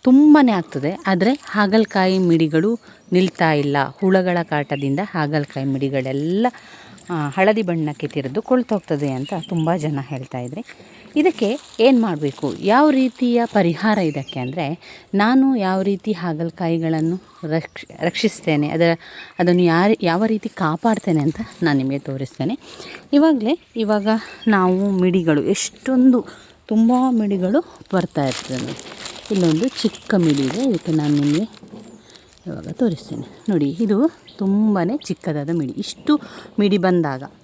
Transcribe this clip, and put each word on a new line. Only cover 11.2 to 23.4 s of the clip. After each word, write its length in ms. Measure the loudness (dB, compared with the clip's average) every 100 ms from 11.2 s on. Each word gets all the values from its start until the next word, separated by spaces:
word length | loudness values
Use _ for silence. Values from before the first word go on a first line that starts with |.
| 0 0 -2 -4 -10 2
ಏನು 220 | 4 4
ಮಾಡಬೇಕು, 520 | 2 -2 -4 -4 -6 -4
ಯಾವ 300 | 2 4 4
ರೀತಿಯ 520 | 4 0 0 0 0 0
ಪರಿಹಾರ 520 | 2 2 0 0 0
ಇದಕ್ಕೆ 420 | 0 -4 -10 -8
ಅಂದರೆ, 400 | -8 -6 -6 -8 -12 -20 -6
ನಾನು 420 | 0 2 4 2 0
ಯಾವ 260 | 0 0
ರೀತಿ 300 | 0 -2 -4
ಹಾಗಲಕಾಯಿಗಳನ್ನು 1400 | -6 -4 -4 -6 -4 -2 -2 0 0 -2 -4 -10 -14 -4
ರಕ್ಷ-, 380 | -4 -4 -18 -20 -6
ರಕ್ಷಿಸ್ತೇನೆ, 720 | -6 -2 -4 -4 -2 0 0
ಅದರ, 280 | 2 2 0 -6 -20 -20 -2
ಅದನ್ನು 220 | 2 4
ಯಾರು, 340 | 4 4 4 2
ಯಾವ 220 | 0 0 0
ರೀತಿ 240 | -2 -6
ಕಾಪಾಡ್ತೇನೆ 720 | -4 -4 0 0 0 0 0
ಅಂತ 200 | 0 -4 -12 -4
ನಾನು 140 | 0 0
ನಿಮಗೆ 220 | 0 -6
ತೋರಿಸ್ತೇನೆ. 600 | -6 -10 -10 -6 -4 -4 -10 -20 -18 -20 0
ಇವಾಗಲೇ, 460 | 2 4 2